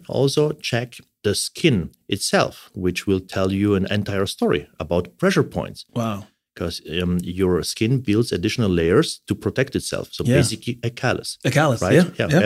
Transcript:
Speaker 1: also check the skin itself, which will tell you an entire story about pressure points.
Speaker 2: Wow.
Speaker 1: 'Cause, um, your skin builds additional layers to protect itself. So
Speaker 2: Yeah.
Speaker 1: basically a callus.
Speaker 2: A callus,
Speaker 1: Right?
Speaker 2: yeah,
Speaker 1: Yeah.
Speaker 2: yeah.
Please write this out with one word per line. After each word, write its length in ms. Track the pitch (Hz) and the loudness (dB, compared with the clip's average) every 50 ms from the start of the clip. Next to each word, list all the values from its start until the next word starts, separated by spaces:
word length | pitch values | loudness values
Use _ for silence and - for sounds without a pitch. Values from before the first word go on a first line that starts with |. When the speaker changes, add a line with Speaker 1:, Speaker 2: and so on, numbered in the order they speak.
| - - | -8 -4
Speaker 1:
also 420 | - 120 139 139 - 151 151 151 - | 0 2 2 2 2 2 0 0 -2
check 440 | - - - 120 117 123 123 - - - _ _ _ - | -4 -6 -2 -2 -2 -2 -4 -10 -18 -20 _ _ _ -2
the 120 | 104 95 | -2 0
skin 560 | - - - - - - 160 123 92 78 - - _ _ - | 0 -2 -6 -4 2 2 4 4 2 0 -4 -8 _ _ -8
itself, 640 | 104 - - - - 185 127 - - - - - - | -6 -4 -4 0 2 2 2 0 -2 -12 -20 -16 -8
which 320 | 104 90 92 87 - - | -4 -2 -2 -2 -2 -2
will 140 | 101 95 92 | 0 0 0
tell 320 | 92 - - 98 95 95 | -2 -4 -4 -2 0 0
you 240 | 98 95 101 104 101 | 0 2 2 2 2
an 100 | 95 95 - | 2 0 0
entire 340 | 101 104 98 - 101 95 98 | -2 -2 -2 -2 -2 -2 -2
story 420 | - - - 247 214 95 - - - _ - | -2 -2 -2 0 0 0 0 -2 -6 _ -10
about 380 | 80 78 87 90 - - - - | -6 -2 -2 -2 -2 -2 -6 -2
pressure 260 | 175 196 185 160 127 | 0 0 2 2 0
points. 420 | - - 80 55 50 - - - _ - | 0 -2 -6 -6 -6 -10 -16 -16 _ -6
Speaker 2:
Wow. 320 | 120 113 113 107 101 104 - _ _ _ _ - | -4 -4 -4 -4 -6 -10 -16 _ _ _ _ -10
Speaker 1:
'Cause, 280 | - 92 85 - - - 80 78 90 | -6 -6 -6 -6 -8 -10 -8 -4 -2
um, 160 | 90 90 87 87 87 | -2 0 0 -2 -2
your 400 | 87 90 92 95 90 90 80 - | -4 -2 0 2 2 2 0 0
skin 380 | - - - 110 110 135 135 | -4 -4 -2 0 0 0 0
builds 300 | 139 101 101 113 117 - - | 0 0 2 2 2 0 -2
additional 360 | 90 85 104 - 123 113 95 | -2 -2 -2 0 0 0 2
layers 520 | 90 85 82 82 - - 170 - - - _ - | 2 2 2 4 4 4 4 2 -2 -10 _ -6
to 60 | 101 | -6
protect 400 | - - 104 - - 123 - - | -4 -4 -4 -2 -2 -2 -2 -2
itself. 360 | 90 - - - 50 - - | -6 -4 -4 -6 -6 -8 -8
So 100 | - - - | -8 -4 0
Speaker 2:
Yeah. 100 | 120 127 | 2 4
Speaker 1:
basically 440 | 139 123 - 110 - - 123 120 - - | 4 4 2 0 -6 -6 -8 -8 -4 -6
a 60 | 117 | -8
callus. 480 | - - - 120 98 - - - - - - | -6 -2 -2 -2 -2 -2 -4 -10 -10 -4 -2
Speaker 2:
A 40 | 135 | 0
callus, 320 | - 143 160 147 117 107 | 2 2 2 2 2 0
Speaker 1:
Right? 120 | 90 92 107 | 2 4 6
Speaker 2:
yeah, 160 | 165 180 160 - - | 6 4 4 0 -4
Speaker 1:
Yeah. 80 | 113 - | -2 2
Speaker 2:
yeah. 120 | 147 175 147 | 2 4 4